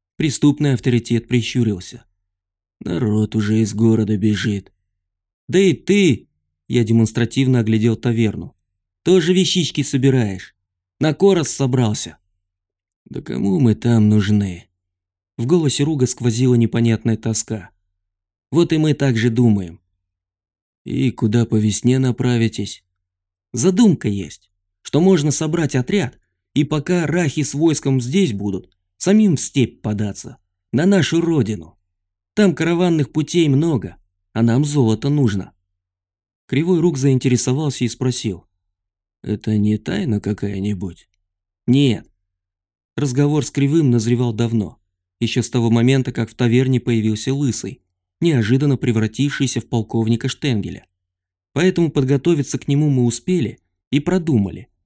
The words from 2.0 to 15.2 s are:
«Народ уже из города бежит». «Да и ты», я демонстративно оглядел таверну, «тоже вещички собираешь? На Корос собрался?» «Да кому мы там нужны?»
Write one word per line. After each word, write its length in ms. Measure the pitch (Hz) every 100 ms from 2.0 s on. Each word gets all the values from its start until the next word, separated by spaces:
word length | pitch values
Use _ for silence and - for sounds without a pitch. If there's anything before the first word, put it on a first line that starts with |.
| _ _ _ _ _ _ _ -
«Народ 560 | - 170 110 107 107 110
уже 240 | 104 110
из 140 | 107
города 440 | 104 113 110 104 104
бежит». 540 | 107 101 113 101 - _ _ _ _ _ _ _ -
«Да 120 | 180
и 140 | 190
ты», 540 | 143 - 202 180 117 - _ _ _ -
я 160 | 123
демонстративно 760 | 107 117 107 - 113 135 131 127
оглядел 360 | 110 110 117 110
таверну, 600 | 120 117 110 85 87 _ _ _ _ _
«тоже 300 | - 185 160
вещички 500 | 185 180 185 143 -
собираешь? 720 | 131 135 135 131 107 92 - _ _ _ _ -
На 140 | 156
Корос 360 | 147 196 180 147
собрался?» 680 | - 135 127 113 107 - - _ _ _ _ _ _ _ _ -
«Да 160 | -
кому 380 | - - 196 180
мы 160 | 120 107
там 340 | 120 113 107
нужны?» 600 | 107 101 104 98 87 - _ _ _ _ _